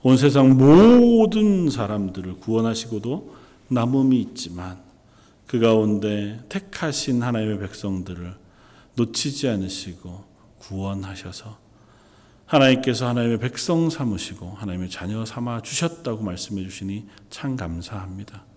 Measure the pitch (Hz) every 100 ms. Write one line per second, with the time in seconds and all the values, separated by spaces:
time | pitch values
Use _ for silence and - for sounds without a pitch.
0 | 127 127 143 139 131 131 135 165 220 247
1 | 240 233 220 214 214 190 165 120 104 107
2 | 95 92 92 92 - 113 113 110 - 107
3 | 110 156 - - - _ _ 127 120 135
4 | 135 127 101 - - 87 92 92 - _
5 | _ _ _ _ - 120 113 110 107 104
6 | 104 104 104 110 - 196 190 - 160 143
7 | - 123 120 117 107 104 98 - 104 95
8 | 90 87 87 98 _ _ _ _ _ -
9 | 113 - 147 139 135 107 95 - 95 82
10 | 90 90 - _ _ _ - 95 98 98
11 | 95 98 87 92 110 107 _ _ _ _
12 | _ _ _ _ _ 151 135 127 131 117
13 | 123 120 117 113 120 - - 165 165 160
14 | 127 95 - 92 90 101 104 90 92 -
15 | 92 107 113 - 120 117 - - 165 165
16 | 127 107 107 92 - 101 95 - 98 101
17 | 104 - _ - 139 131 87 85 87 104
18 | 95 95 107 101 _